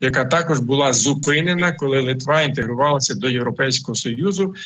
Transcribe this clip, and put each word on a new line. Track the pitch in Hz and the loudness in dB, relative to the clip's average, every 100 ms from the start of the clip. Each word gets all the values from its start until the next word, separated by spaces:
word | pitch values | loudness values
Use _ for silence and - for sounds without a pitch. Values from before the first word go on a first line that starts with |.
яка | 131 131 127 | -2 0 2
також | 160 165 147 | 0 2 0
була | 120 139 135 | 2 2 2
зупинена, | 120 139 143 143 147 175 175 175 | 2 2 0 2 2 2 2 0
коли | 160 139 135 | 0 0 0
Литва | 127 131 135 156 | 0 -2 0 2
інтегрувалася | 147 123 113 120 147 143 - 107 | 2 -2 -2 0 2 2 0 -2
до | 127 | -2
Європейського | 123 120 107 135 127 - 110 | 0 -2 -2 0 -2 -4 -6
Союзу | 127 117 190 185 190 - | -4 -2 -2 0 -2 -4